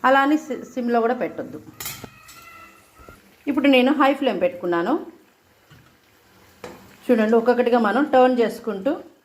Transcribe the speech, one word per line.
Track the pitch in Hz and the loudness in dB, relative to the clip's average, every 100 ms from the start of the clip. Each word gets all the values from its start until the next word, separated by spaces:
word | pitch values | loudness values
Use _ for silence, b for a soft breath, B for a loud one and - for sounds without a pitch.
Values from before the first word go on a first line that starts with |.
| 254 | 4
అలా | 269 277 | 2 2
అని | 302 | 0
సి-, | - 254 - | -4 -12 -10
సిమ్లో | - 240 233 | -8 -2 0
కూడా | 226 - | 0 -4
పెట్టద్దు. | 160 - - 151 - - - - - - - 679 659 679 679 - _ _ - - _ _ - | -6 -10 -14 -16 -20 -16 -16 -16 -20 -20 -20 -20 -20 -20 -20 -20 _ _ -20 -20 _ _ -6
ఇప్పుడు | 269 277 | 0 4
నేను | 262 254 269 | 4 4 2
హై | 277 285 | 2 2
ఫ్లేమ్ | 262 196 | -2 -2
పెట్టుకున్నాను. | 175 - 180 170 185 330 - - _ _ _ _ _ - _ _ _ _ _ _ _ _ - - - - | -4 -4 -4 -4 -2 -4 -6 -18 _ _ _ _ _ -20 _ _ _ _ _ _ _ _ -20 -20 -20 -20
చూడండి, | - 233 214 226 | 0 0 4 2
ఒక్కొక్కటిగా | 233 240 240 240 214 | 2 2 2 2 2
మనం | 214 302 | 0 2
టర్న్ | 262 254 247 | 4 4 4
చేసుకుంటూ | 226 - - 196 208 349 - _ | -2 -2 -10 -6 -4 -4 -10 _